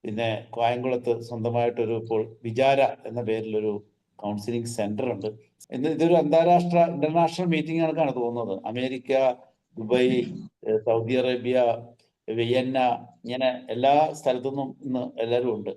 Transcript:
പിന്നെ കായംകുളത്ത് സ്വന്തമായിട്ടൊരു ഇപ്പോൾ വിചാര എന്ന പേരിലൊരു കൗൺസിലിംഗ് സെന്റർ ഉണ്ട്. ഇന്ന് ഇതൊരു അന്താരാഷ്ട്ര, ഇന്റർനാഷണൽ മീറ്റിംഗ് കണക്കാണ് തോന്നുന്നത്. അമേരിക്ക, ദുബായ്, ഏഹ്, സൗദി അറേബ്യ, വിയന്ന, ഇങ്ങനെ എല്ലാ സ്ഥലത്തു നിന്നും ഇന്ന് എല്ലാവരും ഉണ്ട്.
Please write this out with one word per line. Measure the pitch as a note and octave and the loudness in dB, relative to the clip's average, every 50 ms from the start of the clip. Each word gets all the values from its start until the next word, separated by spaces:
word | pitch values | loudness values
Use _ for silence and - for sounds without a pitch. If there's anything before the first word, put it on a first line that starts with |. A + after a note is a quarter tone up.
| - | -8
പിന്നെ | - G#2 A2 A#2 A2+ A2 G#2 - - - | -8 -4 -2 -2 -2 -2 -4 -8 -12 -4
കായംകുളത്ത് | A#2 A#2 A#2 B2 B2 B2 C3 B2+ A#2+ B2 A#2+ A#2 A2+ | 0 0 0 0 0 -2 -2 -2 -2 0 -2 -2 -2
സ്വന്തമായിട്ടൊരു | A2+ - A#2+ A#2 A2 A#2+ A#2 A#2+ A#2+ A#2+ A#2+ A#2+ A2+ G#2+ A#2 A2 | -4 -10 -10 -6 -4 -2 0 0 0 0 0 -2 -2 -2 -2 -4
ഇപ്പോൾ | A2 A2 A2+ G#2+ A2 A2+ - _ - | -4 -2 -2 -2 -2 -4 -10 _ -10
വിചാര | A#2 A2 B2 C3 C3+ C#3 C#3 | -6 0 2 4 4 6 4
എന്ന | C3+ A#2+ - - - A#2 A2 A#2+ | 4 2 0 -4 -12 -10 -8 -6
പേരിലൊരു | A2 G#2 A2 A2 A2 A2 G#2+ G#2+ G#2+ G#2+ G#2 G2 - _ _ _ _ _ _ | -2 -2 -2 -2 -2 -2 -4 -2 -2 -2 -4 -4 -10 _ _ _ _ _ _
കൗൺസിലിംഗ് | - G#2 G#2 G#2 G2+ G#2 A#2 A#2+ A#2+ A#2 | -8 -6 -6 -6 -4 -6 -4 -4 -4 -4
സെന്റർ | A#2 - - G#2 G#2 G#2+ G#2 B2+ B2 | -6 -4 -4 -4 -4 -2 -4 -4 -4
ഉണ്ട്. | A#2 G2 G2 G#2+ A2 - _ _ _ _ - _ | -4 -4 -6 -8 -8 -8 _ _ _ _ -18 _
ഇന്ന് | - B2 C3+ D#3 | -6 -4 -2 -2
ഇതൊരു | D#3 C3+ D#3+ E3+ F3 | 0 2 4 4 4
അന്താരാഷ്ട്ര, | E3 D3+ D3 D3+ E3 E3 F3 F3 F3 F3 F3 E3+ | 4 4 4 4 4 6 6 6 4 4 4 4
ഇന്റർനാഷണൽ | E3+ E3+ E3+ C#3 C#3 D3 D#3 D#3+ E3+ E3 D#3+ D#3+ - F#3 | 4 4 4 2 -2 -2 0 2 2 2 2 0 -2 -2
മീറ്റിംഗ് | F3 D#3+ D#3 D3 D#3+ E3 E3 | 0 0 0 -2 -2 0 0
കണക്കാണ് | E3 D#3+ D3+ E3 D#3+ C#3 A#2+ | 0 0 0 0 0 0 0
തോന്നുന്നത്. | B2 A#2+ A#2 A#2 A#2+ A2+ G#2 F#2+ F#2+ - | -2 -4 -2 -2 -4 -4 -4 -6 -6 -6
അമേരിക്ക, | A2 A2+ B2 B2+ B2+ C3+ C3 B2+ - C3+ C3 C3+ B2+ B2 - - _ _ _ _ _ _ | -6 -4 -4 -4 -4 -4 -8 -2 0 2 4 4 2 2 -2 -12 _ _ _ _ _ _
ദുബായ്, | - A2+ G#2+ B2 B2+ B2 B2+ B2+ B2 A#2 - - - - - _ _ - | -10 -2 2 4 4 4 4 4 2 0 -2 -8 -12 -14 -16 _ _ -2
ഏഹ്, | A2 A2 | 0 0
സൗദി | G#2+ - A#2+ A2+ A2+ A2+ A#2 B2+ | 0 2 2 0 2 2 2 0
അറേബ്യ, | B2+ B2 B2+ B2+ B2 A2 B2 B2 B2+ B2 A#2 A2+ A#2 - - - _ _ _ _ _ _ - | 2 2 2 0 -2 -2 0 2 4 4 2 2 -2 -6 -18 -20 _ _ _ _ _ _ -6
വിയന്ന, | A2 A#2 A#2 A#2 B2 B2+ B2+ C3 C3 C3 B2+ B2 A#2+ - - - _ _ - | -2 -2 0 2 2 2 0 0 0 2 2 2 0 -2 -6 -16 _ _ -10
ഇങ്ങനെ | A#2 B2 B2+ C3 B2+ B2+ - - - | -8 -4 0 0 0 -2 -2 -8 -8
എല്ലാ | C#3 A#2+ B2+ C3+ C#3+ D3 D#3 D#3 - | -4 2 4 4 6 6 4 2 -2
സ്ഥലത്തു | - - C#3 B2+ B2+ B2 C3+ | -2 -2 -2 -2 0 -2 -4
നിന്നും | C3+ C#3+ C#3 C3 - _ - | -4 -4 -6 -8 -10 _ -8
ഇന്ന് | C3+ B2+ B2+ A#2+ B2 - - | -6 -4 -4 -4 -6 -4 -4
എല്ലാവരും | A#2 A#2 A#2+ B2 B2 B2 A2 | -2 0 2 2 2 0 -2
ഉണ്ട്. | G#2 G2+ G#2 - | -2 -6 -8 -10